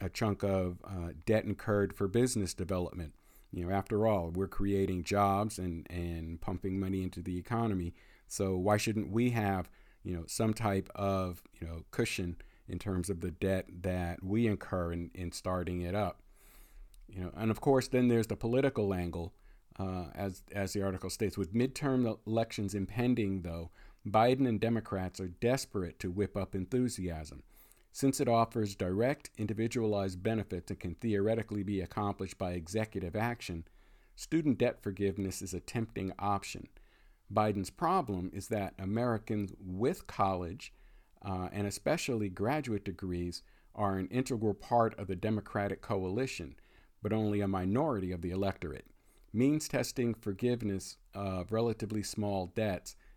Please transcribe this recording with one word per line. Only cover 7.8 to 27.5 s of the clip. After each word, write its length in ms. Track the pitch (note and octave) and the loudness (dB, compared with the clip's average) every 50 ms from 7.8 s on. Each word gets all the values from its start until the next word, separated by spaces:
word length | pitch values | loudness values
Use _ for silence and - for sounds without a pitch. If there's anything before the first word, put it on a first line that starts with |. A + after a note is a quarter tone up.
| E2+ F2 - - - - - - _ - | -2 -4 -6 -10 -18 -20 -20 -20 _ -10
So 280 | - - G2+ F#2+ F#2+ | -4 -2 0 0 0
why 200 | F#2 F2+ G#2 G#2+ | 2 4 4 4
shouldn't 340 | G#2+ - A2+ G#2 A2 G2 - | 4 4 0 0 -2 -2 0
we 200 | G2 A2+ B2 B2 | 2 2 2 4
have, 380 | A#2+ A#2 G#2+ G2 G2 F#2 E2+ - - - - - - _ - | 2 2 2 2 2 0 -2 -6 -12 -20 -20 -20 -20 _ -8
you 100 | F#2+ F2+ | -6 -6
know, 80 | E2+ E2 - | -6 -6 -6
some 260 | - - A2+ A2 G#2+ | -2 0 2 2 2
type 340 | - A2+ G#2+ G2 F#2+ F#2 - - | 2 2 2 2 0 0 -2 -6
of, 480 | - G2+ G2 G2 F#2+ F#2 F2+ F2 - - - - - | -2 0 0 0 0 0 -2 -6 -10 -14 -20 -14 -12
you 60 | E2+ | -10
know, 160 | E2 E2 E2+ - - | -10 -10 -10 -12 -8
cushion 460 | - - A#2 - - - F#2 F2 E2 - - - _ - - - | -2 -2 0 0 0 -4 -4 -4 -6 -8 -12 -20 _ -20 -12 -8
in 100 | F#2 E2+ | -8 -6
terms 320 | - G#2 F#2+ F2+ F2 G2+ | -4 -2 -2 -2 0 -2
of 100 | G2 E2+ | -4 -4
the 120 | F2+ F2+ | -4 -6
debt 340 | D#2+ - - F#2+ F#2+ F#2 - - - F2+ | -4 -2 0 0 0 0 -2 -6 -10 -6
that 400 | F2 F2+ F2+ F2+ F2 E2+ F2 - | -4 -2 -2 0 -2 -2 -4 -6
we 240 | F#2 F#2 G2+ A#2 A#2+ | -4 0 2 2 4
incur 460 | A2 G2+ F#2+ - - - F#2 F2 E2+ | 2 2 0 -2 -2 -2 -2 0 0
in, 180 | E2+ E2+ E2+ E2 - | -2 -4 -6 -6 -8
in 180 | F#2 F2+ E2+ | -8 -8 -8
starting 480 | - - - F#2+ F#2 F2+ F2+ F2 F2+ F2+ | -8 -6 -4 -2 -2 -2 -2 -2 -2 -2
it 160 | F2 F2 F#2 | -2 -2 0
up? 260 | G#2 G#2 F2 - - - - - - - - - - - - - - - - - - - - | 0 -2 -2 -4 -8 -18 -20 -20 -20 -20 -20 -20 -20 -20 -20 -20 -20 -20 -20 -20 -20 -20 -14
You 160 | G#2 F#2+ F2+ | -10 -8 -8
know, 80 | F2 - | -8 -6
and 140 | E2 A2+ A2 | -2 0 0
of 100 | G#2+ - | 0 2
course, 280 | - C#3+ C3+ C3 B2 - | 4 4 6 6 4 4
then 180 | - B2+ B2 | 4 4 6
there's 220 | A#2+ A#2 A#2 G#2+ - | 6 6 4 4 2
the 80 | G#2+ | -2
political 580 | - - A#2 A#2+ C3 C#3 C3+ - - G#2 G2 F#2+ | -2 -2 0 2 4 2 2 2 2 0 2 2
angle, 400 | F2+ F2 F2 E2 E2+ E2+ - - - - - - - _ - - - | 0 -2 -2 -4 -6 -6 -8 -10 -16 -20 -20 -20 -20 _ -16 -8 -6
uh, 240 | F#2+ F#2+ F#2 F2+ F2 C#2+ - | -4 -4 -4 -6 -6 -8 -6
as, 300 | - G2 G2 F#2+ - - - | -4 -4 -4 -6 -8 -12 -8
as 200 | - G2+ G2 F#2 | -4 -2 -2 -2
the 100 | - G#2 | 0 0
article 280 | G2 G2 F#2 F#2 - F#2 | 0 0 -2 -2 -6 -6
states, 260 | - - A2 G2 - | -4 -2 -2 -2 0
With 160 | G#2 F#2+ E2+ | -2 -4 0
midterm 640 | G2 A2+ B2 C3 B2+ - D3+ C#3 C3 B2+ B2 A2+ G#2+ - - A2 | 2 0 0 0 0 -2 0 2 2 2 2 2 0 -4 -4 0
elections 440 | A2 A2+ A2+ - - - G#2 G2 | 0 0 0 0 -2 -4 -4 -2
impending, 680 | - G2+ F#2+ F2+ - A#2+ A#2+ B2 B2 A#2 G#2+ G2 F#2+ F#2+ | -2 -2 -2 -2 -2 0 2 2 4 4 2 0 0 -2
though, 300 | E2+ F2 E2 E2+ E2 E2 - - - - - - - G#2 | -2 -4 -6 -6 -8 -10 -12 -18 -20 -20 -18 -12 -4 2
Biden 380 | G2 A2 A2+ B2 C3 C3 C#3 | 6 6 8 8 6 6 4
and 140 | B2 A2 G2+ | 4 4 2
Democrats 580 | A2+ A2+ A#2 A2 A2 - G#2 F#2+ F#2 F2+ - - | 2 2 2 0 0 -2 -2 -2 -2 -2 -4 -6
are 100 | F#2+ F2+ | -8 -8
desperate 720 | F2 - - A#2 C3 C3+ - - - G#2 F2+ E2+ - - | -4 0 2 2 2 2 0 -4 -4 -4 -4 -4 -6 -6
to 140 | - F#2 | -6 -4
whip 240 | F2 G2+ G2+ F2+ - | 0 0 0 0 0
up 180 | G2+ F#2+ - - | -4 -4 -2 -2
enthusiasm. 880 | F#2+ F#2 - - B2 B2+ A#2+ - - F#2 F2 E2 D#2 D#2 - - C#2+ - - | -4 -2 0 2 2 2 2 -2 -2 -4 -4 -4 -6 -8 -10 -14 -18 -20 -20